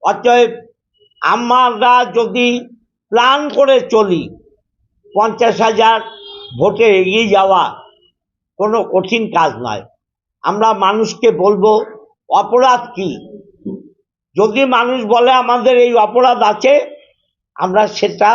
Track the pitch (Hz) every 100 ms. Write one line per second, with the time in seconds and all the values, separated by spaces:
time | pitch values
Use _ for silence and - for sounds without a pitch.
0 | 180 208 240 240 233 - - _ _ _
1 | _ _ 147 214 240 247 254 220 247 247
2 | 233 214 220 208 247 240 - _ _ _
3 | _ 220 240 277 294 - 277 262 254 214
4 | 208 170 117 - _ _ _ _ _ _
5 | _ - 220 - 240 180 226 214 226 226
6 | 208 - - - - 120 170 202 226 190
7 | 185 208 226 196 196 185 135 - - _
8 | _ _ _ _ _ _ 202 226 - 180
9 | 185 233 214 175 160 110 120 107 95 _
10 | _ _ _ _ 139 202 220 202 196 214
11 | 220 - 233 180 185 208 202 214 - -
12 | _ _ _ 185 202 240 254 247 - -
13 | 190 120 - - - _ - - - _
14 | _ _ _ - 214 214 269 247 240 254
15 | 220 233 240 254 240 247 240 247 247 233
16 | 208 233 247 233 214 214 262 285 - -
17 | _ _ _ _ _ - 185 190 214 -
18 | 208 170 202